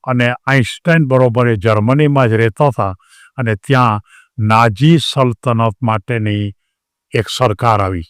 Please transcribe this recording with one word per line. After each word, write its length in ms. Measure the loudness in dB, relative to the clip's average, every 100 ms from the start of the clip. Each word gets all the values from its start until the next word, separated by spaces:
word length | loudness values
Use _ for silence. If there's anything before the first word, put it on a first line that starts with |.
અને 300 | -4 -2 -2 -4 0
આઇન્સ્ટાઈન 600 | 0 0 -4 0 0 2
બરોબર 420 | 2 2 2 0
એ 80 | 0
જર્મનીમાં 720 | 0 0 0 2 2 2 0
જ 40 |
રહેતા 360 | 2 -2 0 -2
હતા 260 | 0 -6 -8 _ -20 -18 -8
અને 180 | -4
ત્યાં 460 | -6 0 2 2 0 _ -20 _ -4
નાઝી 600 | 0 4 2 2 2 2
સલ્તનત 720 | 0 -2 -2 -2 -4 -2 -2 -2
માટેની 680 | -4 -4 -4 -6 -4 -4 -6 -10 _ _ _ _ _
એક 140 | -4 -4
સરકાર 520 | -2 -2 0 0 0
આવી. 220 | 0 -4